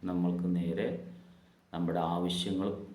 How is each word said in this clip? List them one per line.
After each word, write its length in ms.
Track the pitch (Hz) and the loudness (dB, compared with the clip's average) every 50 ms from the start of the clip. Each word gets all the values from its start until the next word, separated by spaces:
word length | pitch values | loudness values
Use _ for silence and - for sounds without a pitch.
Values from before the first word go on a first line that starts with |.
| - 92 | -2 0
നമ്മൾക്ക് 380 | 90 90 87 87 87 87 90 90 87 87 | 0 2 2 2 2 2 2 2 2 2
നേരെ 300 | 87 85 85 92 107 123 - - - - - - - - - - - - - - _ _ - | 2 0 0 0 0 0 -2 -4 -6 -10 -14 -16 -18 -20 -20 -20 -20 -20 -20 -20 _ _ -4
നമ്മുടെ 280 | 85 87 85 85 87 85 82 87 | -2 0 0 2 2 2 2 2
ആവശ്യങ്ങൾ 560 | 87 90 90 90 - - 101 95 92 98 101 - 101 - - - | 2 2 0 0 0 0 0 0 0 0 0 -2 -4 -8 -12 -16